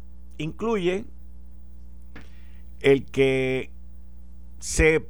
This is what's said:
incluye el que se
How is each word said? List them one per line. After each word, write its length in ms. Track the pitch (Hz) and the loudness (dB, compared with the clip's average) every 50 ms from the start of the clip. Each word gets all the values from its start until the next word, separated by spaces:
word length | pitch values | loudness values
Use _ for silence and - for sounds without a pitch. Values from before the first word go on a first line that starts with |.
| - - - - - - - - | -8 -8 -8 -8 -8 -8 -6 -6
incluye 680 | 151 160 156 - 196 226 233 208 175 170 180 196 233 - - - - - - - - - - - - - - - - - - - - - - - - - - - - - - - - - - - | -4 -4 -4 -2 0 0 2 2 2 2 2 0 -2 -4 -8 -8 -8 -8 -8 -8 -8 -8 -8 -8 -8 -8 -8 -8 -8 -8 -8 -8 -8 -8 -8 -8 -8 -8 -8 -8 -8 -8 -8 -8 -8 -8 -8 4
el 240 | - 139 139 139 - | 6 8 8 8 6
que 640 | - - 135 135 135 131 131 131 131 131 131 107 - - - - - - - - - - - - - - - - - - - | 0 2 4 4 6 6 4 2 2 2 0 -2 -4 -6 -8 -8 -8 -8 -8 -8 -8 -8 -8 -8 -8 -8 -8 -8 -8 -8 -8
se 500 | - - - - 160 156 160 151 156 - | -6 0 4 6 8 8 8 6 2 0